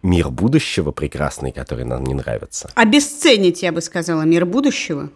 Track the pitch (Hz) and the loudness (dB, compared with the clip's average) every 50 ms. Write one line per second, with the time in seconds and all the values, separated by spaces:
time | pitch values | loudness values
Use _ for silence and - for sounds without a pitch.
0 | - 92 90 87 82 78 64 62 87 120 139 156 - - - - 85 73 67 - | 2 2 2 4 2 0 -2 0 0 2 2 2 0 2 -2 -2 -2 -2 -2 -4
1 | 76 73 - - 71 71 - - 67 65 - - 64 - 64 60 60 60 60 62 | -6 -6 -2 -2 -4 -4 -4 -4 -8 -8 -6 -8 -8 -8 -6 -6 -4 -4 -4 -4
2 | 65 65 67 69 64 - 58 55 - - - - - - - - 226 220 214 294 | -4 -2 -4 -4 -4 -4 -6 -6 -8 -10 -12 -14 -14 -6 0 2 4 6 6 4
3 | 285 - - - - 330 254 208 196 180 170 - - 175 165 170 165 - - 180 | 2 2 -6 0 4 4 4 6 4 2 2 2 -2 -2 -2 -4 -6 -6 -6 -6
4 | 165 170 165 160 156 160 165 170 175 180 185 247 269 285 - - - - 165 143 | -2 -2 -2 0 2 2 2 2 2 0 0 2 2 2 0 0 -4 -6 -6 -6
5 | 143 147 - | -6 -10 -14